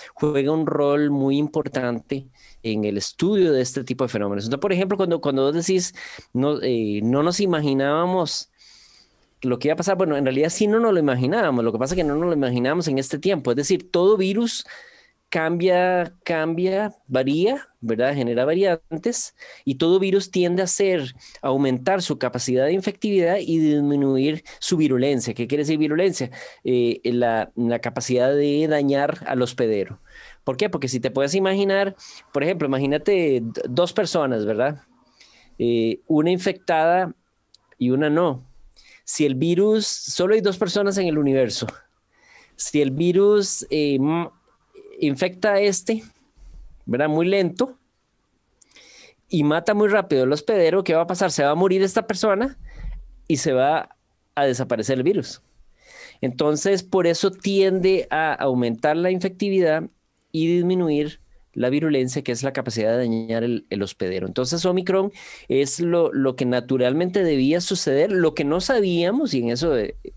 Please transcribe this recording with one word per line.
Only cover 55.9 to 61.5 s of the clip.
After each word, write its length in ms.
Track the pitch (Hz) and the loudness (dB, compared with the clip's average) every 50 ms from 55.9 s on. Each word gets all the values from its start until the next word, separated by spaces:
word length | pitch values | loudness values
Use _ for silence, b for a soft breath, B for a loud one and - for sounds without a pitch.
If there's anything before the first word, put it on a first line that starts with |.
| B B B B B B | B B B B B B
Entonces, 640 | - 131 127 127 156 151 151 147 - 196 196 185 185 | -6 -4 -2 0 0 0 0 0 0 0 0 0 -2
por 240 | - - 190 175 | 0 0 2 2
eso 240 | 170 165 - - 196 | 2 2 2 0 -2
tiende 760 | 190 - - 196 196 196 190 190 185 190 175 190 190 175 - - | -2 -2 -4 -2 2 2 2 4 2 2 2 2 2 2 0 -2
a 240 | - 156 160 156 143 | -2 -2 0 0 -2
aumentar 640 | - - 139 127 123 123 120 117 113 - 151 151 | -2 0 0 0 0 0 0 -2 0 0 0 0
la 140 | 165 175 185 | 2 0 0
infectividad 720 | 185 185 180 190 185 - 208 202 190 190 180 160 156 160 160 - _ _ _ _ _ _ _ _ - | 0 0 -2 -4 -4 -2 -2 0 2 2 4 2 2 0 -2 -8 _ _ _ _ _ _ _ _ -4
y 140 | 160 160 | -2 0
disminuir 720 | 165 175 175 170 180 185 185 175 160 147 147 147 151 - - - _ _ - _ _ | 2 2 2 2 2 2 2 2 0 0 0 -2 -4 -6 -14 -20 _ _ -20 _ _